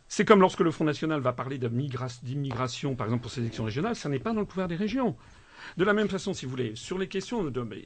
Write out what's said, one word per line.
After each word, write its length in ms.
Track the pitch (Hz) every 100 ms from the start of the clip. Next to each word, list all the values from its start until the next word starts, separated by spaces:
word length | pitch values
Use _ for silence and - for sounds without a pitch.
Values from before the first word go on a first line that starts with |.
| _
C'est 180 | - 202
comme 160 | 208
lorsque 180 | 185 -
le 100 | 175
Front 140 | 151
National 380 | 156 147 160 156
va 120 | 127
parler 240 | 120 127 139
de 100 | 123
migra-, 380 | 117 147 123 127 -
d'immigration, 720 | 120 139 139 120 127 - 143
par 140 | 127 107
exemple, 160 | 120
pour 80 | 123
ces 100 | -
élections 220 | 117 -
régionales, 320 | 110 110 202 226
ça 140 | 156
n'est 100 | 139
pas 120 | 226
dans 100 | 226
le 40 | 196
pouvoir 220 | 185 185
des 80 | 170
régions. 400 | 208 247 240 123 - - - - - -
De 80 |
la 100 | 190
même 140 | 208 208
façon, 280 | 190 - 180
si 100 | 131
vous 60 |
voulez, 220 | 127 120 110
sur 240 | - 180
les 80 | 190
questions 360 | 190 185 240
de, 180 | 160 123
mais 240 | 117 101